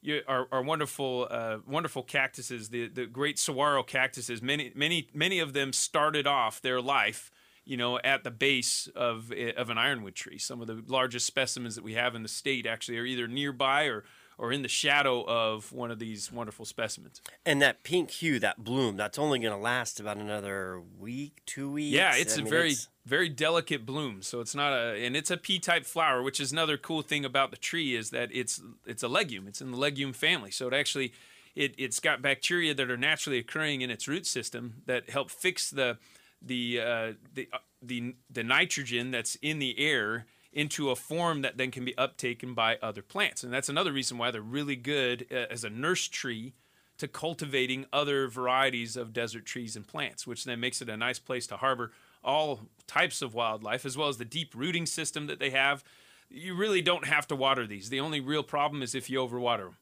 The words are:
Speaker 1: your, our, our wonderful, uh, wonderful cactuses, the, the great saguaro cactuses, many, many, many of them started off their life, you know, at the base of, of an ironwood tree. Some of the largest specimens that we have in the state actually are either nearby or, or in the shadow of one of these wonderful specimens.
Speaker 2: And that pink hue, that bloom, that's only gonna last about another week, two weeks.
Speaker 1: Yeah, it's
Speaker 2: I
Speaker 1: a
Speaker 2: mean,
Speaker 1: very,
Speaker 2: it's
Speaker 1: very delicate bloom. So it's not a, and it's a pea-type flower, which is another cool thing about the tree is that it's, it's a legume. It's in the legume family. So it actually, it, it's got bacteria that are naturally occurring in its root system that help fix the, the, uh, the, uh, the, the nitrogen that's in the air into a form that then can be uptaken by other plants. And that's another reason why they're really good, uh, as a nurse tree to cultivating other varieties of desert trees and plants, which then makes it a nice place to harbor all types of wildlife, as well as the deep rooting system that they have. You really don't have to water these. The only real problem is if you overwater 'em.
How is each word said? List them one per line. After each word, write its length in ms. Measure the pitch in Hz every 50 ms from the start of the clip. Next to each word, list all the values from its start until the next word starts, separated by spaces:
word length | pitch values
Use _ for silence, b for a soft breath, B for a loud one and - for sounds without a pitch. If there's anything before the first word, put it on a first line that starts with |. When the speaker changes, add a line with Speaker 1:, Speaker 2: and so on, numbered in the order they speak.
Speaker 1:
your, 200 | - 147 151 147 - -
our, 180 | 135 127 127 131 -
our 100 | 131 127
wonderful, 640 | 143 160 156 151 139 - - 139 131 127 123 123 -
uh, 260 | - 120 117 113 110 110 -
wonderful 360 | - 139 156 170 151 - 139 120
cactuses, 680 | - - 143 135 131 - - 123 - 127 117 110 107
the, 200 | 117 120 117 113
the 180 | - 127 123
great 320 | 117 117 131 143 151 147 -
saguaro 440 | - - 147 127 143 147 143 135 120
cactuses, 600 | - - 135 131 131 - - 117 - 120 110 110
many, 280 | 127 143 147 147 120 -
many, 340 | 135 143 156 175 170 - _ -
many 240 | 147 156 180 196 180
of 160 | 165 147 131
them 180 | 143 139 135 127
started 540 | - - - - 160 147 156 151 151 139
off 340 | 143 143 135 120 110 107 -
their 200 | - 131 127 127
life, 500 | 123 131 139 131 104 104 107 - - - b b b b b b b
you 140 | - 135 123
know, 200 | 120 123 123 123 -
at 180 | 131 139 135 -
the 80 | 127
base 560 | 117 110 135 139 139 127 117 - - - - - -
of, 380 | - 123 120 117 113 110 113 117
of 380 | - 120 117 - - 123 113
an 80 | 120 113
ironwood 360 | 117 139 143 120 107 98 92
tree. 240 | - - - - -
Some 220 | - - 131 123
of 60 | 117
the 180 | 110 113 110 110
largest 380 | 110 127 131 127 127 117 123 -
specimens 500 | - - - 131 123 - 127 123 117 107
that 80 | 117 -
we 120 | 107 110
have 200 | 113 120 123 117
in 80 | 117 110
the 60 | 107
state 380 | - - - 139 139 123 113
actually 320 | 113 113 113 - - 120 117
are 80 | 120
either 200 | 123 127 123 120
nearby 580 | 117 120 139 143 143 139 123 139 131 135 143 156
or, 200 | 143 117 107 - B B B B B B
or 160 | B 113 117 127
in 80 | 143
the 80 | 135 117
shadow 560 | - - - 147 143 143 143 135 127 120 113
of 460 | - 117 117 113 110 110 107 107 - 127
one 180 | 127 123 117
of 80 | 117 107
these 320 | 113 113 110 101 101 -
wonderful 360 | 123 120 117 107 107 - 113
specimens. 560 | - - - 117 107 - - - - - - B B B B B
Speaker 2:
And 160 | 170 151 139 143
that 200 | 135 113 - _
pink 280 | - 160 185 160 -
hue, 280 | - - - 165 143 120
that 220 | 101 101 - - 110
bloom, 360 | 110 123 135 131 113 101 95
that's 200 | 107 104 - -
only 200 | 147 151 143 123
gonna 200 | 113 113 104 101
last 420 | 104 117 120 127 120 110 - -
about 180 | 104 104 104 104
another 640 | 107 104 104 107 101 101 98 98 95 92 92 90 85 87 95 92
week, 420 | 95 110 120 131 143 147 - - _
two 240 | - - 135 139 139
weeks. 240 | 143 147 151 147 143
Speaker 1:
Yeah, 200 | 147 190 180 135
it's 220 | 123 - - 110
Speaker 2:
I 40 | -
Speaker 1:
a 40 | 107
Speaker 2:
mean, 60 | 110
Speaker 1:
very, 220 | 147 165 170 160 139
Speaker 2:
it's 160 | 123 - - _ _ _
Speaker 1:
very 220 | 117 131 156 180 170
delicate 560 | 143 120 156 156 165 170 165 - 151 139 113
bloom. 380 | 110 131 151 151 131 107 95 95
So 180 | - - 120
it's 140 | 117 110 -
not 180 | 143 143 147 139
a, 220 | 123 117 117 110 101 117
and 100 | 120 127
it's 160 | 151 151 -
a 60 | 175
pea-type 480 | 170 - - 190 185 - - 170 165 135
flower, 380 | - - 165 160 151 135 123 123
which 180 | 135 131 -
is 120 | 143 127 139
another 260 | 160 165 156 147 139
cool 240 | - - 165 160 143
thing 240 | - 151 147 143
about 240 | 135 123 139 135 -
the 80 | - -
tree 360 | - - - 170 160 139 123
is 140 | 113 110 -
that 200 | - 123 120 120 -
it's, 300 | 123 123 113 - - - 101 - - _
it's 160 | - 117 - -
a 60 | 117
legume. 380 | 127 185 220 156 117 92 95
It's 140 | 101 101 -
in 120 | 143 131 123
the 40 |
legume 380 | 123 139 147 143 135 139 139 123
family. 360 | - - 156 180 160 107 98
So 180 | - - 131 123
it 40 | 127
actually, 400 | 143 143 - - 139 135 120 B B B B B B B B B
it, 200 | - 143 139 110
it's 240 | - 131 127 117 -
got 220 | - 160 147 127 127
bacteria 500 | 139 139 131 - - 170 175 170 156 147
that 180 | 135 135 123
are 60 | 127
naturally 420 | 120 127 151 156 147 - 151 139 123
occurring 440 | 113 - - 160 156 151 147 135 127
in 80 | 127
its 180 | 117 104 - -
root 180 | 143 190 185
system 560 | - - 131 110 - - 120 120 120 113 117 -
that 240 | - 127 120 - -
help 200 | 117 139 139 -
fix 400 | - - - 185 180 - - -
the, 280 | - 135 131 123 117 113 b b b b b b b b
the, 400 | - 123 127 123 120 120 120 120
uh, 320 | 113 120 120 113 113 113 110 104 - - -
the, 160 | 131 123 - -
uh, 60 | 127 _ _ _ _ 131
the, 340 | 120 127 120 117 123 123 - _ _
the 120 | 131 123 113
nitrogen 680 | 117 131 147 180 180 - - 139 117 120 120 120 127
that's 240 | 127 120 113 - -
in 220 | - - 147 156 156
the 200 | 139 127 113 -
air 460 | 143 156 151 127 107 104 110 117 117 b b b b b
into 380 | b 143 147 147 - - 147 139
a 80 | 127
form 460 | - - - 156 165 175 170 160 147 135
that 160 | 131 - 120
then 120 | 131 127
can 140 | 120 131 123
be 80 | 127 - -
uptaken 560 | 131 135 - - - 127 120 117 - 127 123
by 240 | 117 113 113 117 104
other 220 | - 113 104 104 98
plants. 420 | _ - 190 208 - - - -
And 80 | 123 120
that's 160 | 131 135 -
another 240 | 139 156 196 175 143
reason 240 | 139 127 - 127
why 140 | 120 117 123
they're 100 | 117 110
really 360 | 107 110 123 143 147 143 139
good, 500 | 123 117 139 147 143 131 123 123 120 - -
uh, 140 | 123 127 120 -
as 120 | - 120 113
a 60 | 107
nurse 400 | 104 117 135 165 180 170 - -
tree 460 | - - - 131 117 110 113 131 - b b b b b b b b
to 100 | - -
cultivating 760 | 147 - - - 165 170 - 160 143 135 135 127 127 131 131 135 - -
other 360 | 143 147 143 143 139 135 127
varieties 680 | 110 127 127 123 127 131 135 135 127 120 117 117 113
of 160 | 123 120 113 110
desert 320 | 120 117 113 107 117 -
trees 320 | - - 127 120 113 107
and 100 | 113 101
plants, 400 | - - 156 143 117 - - -
which 180 | 120 120 - -
then 140 | 127 123 117
makes 220 | 120 127 123 -
it 80 | 131 117
a 80 | 110
nice 220 | 107 117 123 127 -
place 280 | _ - 135 123 120 -
to 100 | 107 98
harbor 340 | 127 135 131 120 120 113 b b b b b b b
all 380 | 123 135 151 156 151 139 107 107 - _ _ -
types 340 | - - - 175 175 - -
of 140 | 151 123 107
wildlife, 500 | 117 117 113 110 107 107 104 113 123 -
as 140 | 143 123 139
well 100 | 151 147
as 80 | 139
the 80 | 110 120
deep 300 | 113 - 160 165 147 -
rooting 320 | 113 131 175 175 170 165
system 400 | 151 - - 160 - - 156 147
that 120 | 147 151 143
they 120 | 139 139
have. 340 | 127 135 135 139 143 139 - B B B B B B B B B
You 240 | - - 160 185 180
really 260 | 175 202 220 202 185
don't 260 | 165 180 175 170 -
have 200 | - 156 147 139 -
to 80 | 151
water 300 | 135 131 135 135 127 120
these. 240 | 107 104 98 92 107
The 100 | 131 135
only 200 | 139 160 156 147
real 220 | 131 131 151 151 143
problem 380 | - - 147 143 151 147 147
is 140 | 131 117 -
if 160 | 135 - -
you 80 | 131 131
overwater 480 | 131 120 117 123 123 120 120 107 98
'em. 100 | 90 87 _